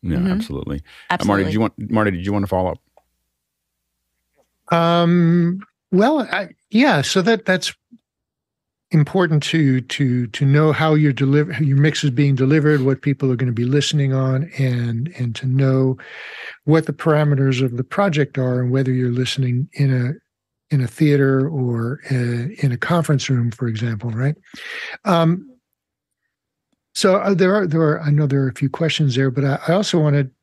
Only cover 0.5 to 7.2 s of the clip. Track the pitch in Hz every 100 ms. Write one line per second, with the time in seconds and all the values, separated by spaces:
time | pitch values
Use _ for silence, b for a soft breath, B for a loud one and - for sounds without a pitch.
0.5 | 67 - 71 B B B 87 - 98 95
1.5 | 104 113 - 104 110 107 90 90 101 98
2.5 | 92 92 - _ _ _ _ _ _ _
3.5 | _ _ _ _ _ _ _ _ _ _
4.5 | _ - 170 170 170 170 175 170 175 170
5.5 | 190 - _ _ 190 226 311 220 180 185
6.5 | - _ 214 277 170 135 190